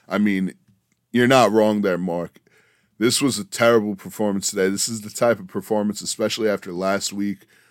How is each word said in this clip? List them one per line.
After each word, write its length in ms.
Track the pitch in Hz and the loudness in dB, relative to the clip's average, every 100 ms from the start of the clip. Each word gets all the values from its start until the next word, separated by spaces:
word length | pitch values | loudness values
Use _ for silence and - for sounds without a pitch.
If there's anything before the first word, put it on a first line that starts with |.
| - | -4
I 100 | 98 | 0
mean, 360 | 104 95 95 - _ _ _ _ _ | 2 2 -2 -8 _ _ _ _ _
you're 160 | 117 120 | 2 6
not 240 | 131 110 | 6 6
wrong 300 | 110 107 104 | 4 4 2
there, 160 | 101 87 | 0 0
Mark. 420 | 90 85 85 _ _ _ _ _ _ - | -2 -4 -8 _ _ _ _ _ _ -2
This 240 | 117 - | 0 2
was 160 | 139 107 | 0 -2
a 80 | 95 | -6
terrible 500 | - 117 117 104 98 | 0 4 4 2 -6
performance 540 | 95 - 107 98 - | -10 -4 -2 -2 -4
today. 200 | 101 95 | -2 0
This 180 | 98 - | 0 -4
is 140 | 113 | -6
the 80 | 104 | -10
type 300 | - 120 107 | -2 0 0
of 80 | 92 | -4
performance, 540 | 104 95 107 104 101 | -10 -4 -2 -2 -4
especially 460 | 110 - 107 - 110 | -8 -4 -4 -2 -2
after 240 | 98 98 | -4 -6
last 400 | 87 95 101 - | -6 -2 -2 -4
week, 340 | 101 101 95 _ _ _ | -6 -6 -8 _ _ _